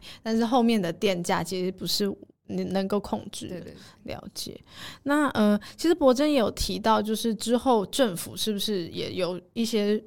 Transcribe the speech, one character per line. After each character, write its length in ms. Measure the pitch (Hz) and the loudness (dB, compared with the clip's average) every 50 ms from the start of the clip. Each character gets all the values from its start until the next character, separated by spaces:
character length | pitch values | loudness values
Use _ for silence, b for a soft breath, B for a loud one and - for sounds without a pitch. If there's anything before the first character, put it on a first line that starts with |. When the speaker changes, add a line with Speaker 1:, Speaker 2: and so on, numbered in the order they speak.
| B B B B | B B B B
Speaker 1:
但 140 | B 226 226 | B -2 0
是 80 | 226 233 | 2 2
后 180 | 220 254 254 | 4 4 4
面 180 | 233 233 233 214 | 6 6 4 4
的 120 | 180 170 | 2 0
电 320 | 175 170 - 202 185 175 175 | -2 0 0 0 0 0 0
价 180 | 190 185 170 | 0 0 0
其 220 | 170 165 190 185 180 | 0 -2 -4 -4 -2
实 80 | 185 | -4
不 140 | 190 190 170 | -4 -4 -4
是 280 | 170 - - 208 196 - - - - _ _ _ - | -2 0 0 0 0 -2 -6 -12 -20 _ _ _ -8
你 140 | 190 185 | -6 -4
能 240 | 185 185 185 190 196 | -4 -2 0 0 0
够 140 | 196 208 208 | 0 0 -2
控 260 | 202 - 226 208 202 202 | -2 -2 -6 -6 -8 -8
制 160 | - - - - | -12 -12 -10 -10
的。 80 | 180 | -10
Speaker 2:
对， 40 | 170 | -10
对， 140 | - - - - B B B B - | -12 -14 -18 -20 B B B B -14
对。 100 | - - | -12 -12
Speaker 1:
了 100 | - - - | -12 -12 -14
解。 240 | - - - - - - - B B B B B B B | -12 -12 -10 -10 -12 -16 -18 B B B B B B B
那， 240 | B 277 285 302 294 262 | B 0 2 2 2 2
呃， 280 | - - 214 208 208 208 B B B | 2 4 4 4 4 2 B B B
其 120 | B - 330 | B 2 2
实 40 | |
博 220 | 359 349 294 262 247 | 4 6 6 6 6
珍 160 | 247 294 302 | 6 4 2
也 80 | 294 269 | 4 2
有 100 | 214 214 | 2 0
提 260 | - - - - 190 - | 0 -2 -4 -2 -2 0
到， 240 | 214 220 220 214 | 2 2 2 2
就 100 | 208 214 | 2 0
是 220 | 220 214 226 233 220 | -2 -2 -2 -2 -2
之 220 | 220 - 220 240 | -2 0 0 0
后 280 | 240 - 269 240 220 196 | 2 4 4 4 2 2
政 300 | - - - 269 220 170 | 0 0 2 2 2 0
府 200 | 165 - - 113 | -4 -8 -8 -8
是 160 | 185 - 220 | -6 -4 -2
不 40 | 208 | -2
是 300 | 196 196 214 208 185 165 | -2 -2 -2 -2 -4 -4
也 280 | - - - - - - | -6 -8 -8 -8 -6 -4
有 260 | 180 180 165 185 175 - _ | -4 -4 -4 -4 -6 -10 _
一 120 | - 233 233 | -4 -4 -2
些 360 | 220 233 214 208 208 214 214 214 | 0 0 0 2 2 0 0 -2